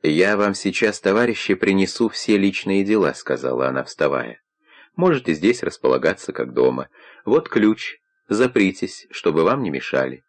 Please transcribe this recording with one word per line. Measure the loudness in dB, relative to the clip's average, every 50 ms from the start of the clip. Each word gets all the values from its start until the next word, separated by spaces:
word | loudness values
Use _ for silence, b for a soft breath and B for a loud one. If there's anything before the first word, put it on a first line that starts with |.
«Я | 0 0 2 2 2 2 4 2
вам | 2 0 0
сейчас, | -2 -4 -4 -2 0 0 0 0 0
товарищи, | 0 0 2 2 2 0 -2 -4 -2 -2 -2
принесу | 0 2 2 2 2 0 0 0 -2 -2 -2
все | -2 -4 0 0 2 2
личные | 2 2 0 -2 -4 -2 0 0 2
дела», | 2 2 2 2 0 -2
сказала | -4 -4 -4 -4 -2 -2 -4 -2 0 -2 -2
она, | -2 -4 -6
вставая. | -8 -4 0 0 0 0 0 -4 -6 -12 -18 _ _ _ _ b b b b b b b
«Можете | 0 2 2 2 2 0 -2 -2
здесь | 2 2 2 2 2
располагаться, | -2 -8 -8 -2 0 2 2 2 2 0 -2 -2 -8 -12
как | -6 -6 -8 -4 0
дома. | 2 2 2 2 -2 -8 -12 B B B B B B B
Вот | 0 0 0 0 0
ключ. | 0 2 2 2 2 0 -6 -12 -12 _ _ _ _ _ _ _
Запритесь, | 0 0 0 2 2 2 2 2 0 -4 -8 -10 -10 -14 -20 _
чтобы | -18 -4 -2 0 2 2 2
вам | 2 2 0
не | -2 -4
мешали». | -6 -6 -6 -4 -2 -2 -2 -2 -6 -12 _